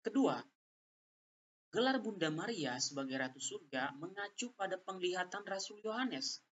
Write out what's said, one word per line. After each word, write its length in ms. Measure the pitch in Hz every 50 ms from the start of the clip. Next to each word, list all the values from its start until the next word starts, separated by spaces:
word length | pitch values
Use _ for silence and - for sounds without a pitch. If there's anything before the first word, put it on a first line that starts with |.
Kedua, 400 | _ 226 - 277 262 170 131 120 117 - _ _ _ _ _ _ _ _ _ _ _ _ _ _ _ _ _ _ _ _ _ _ _ _
gelar 280 | - 208 247 262 262 262
Bunda 320 | 208 220 214 185 160 156
Maria 480 | 156 160 180 226 233 180 147 127 123 131
sebagai 400 | - - 143 139 135 131 131 135
Ratu 200 | 131 131 131 135
Surga 520 | - - 135 - - - - 131 127 - 135
mengacu 560 | 139 156 180 190 202 202 202 - - 247 240 -
pada 240 | - 196 185 185 180
penglihatan 640 | - - 190 185 180 180 180 185 180 180 - 202 208
Rasul 400 | 208 196 196 - - - - -
Yohanes 560 | 220 220 240 262 247 - 135 135 - - - _ _ _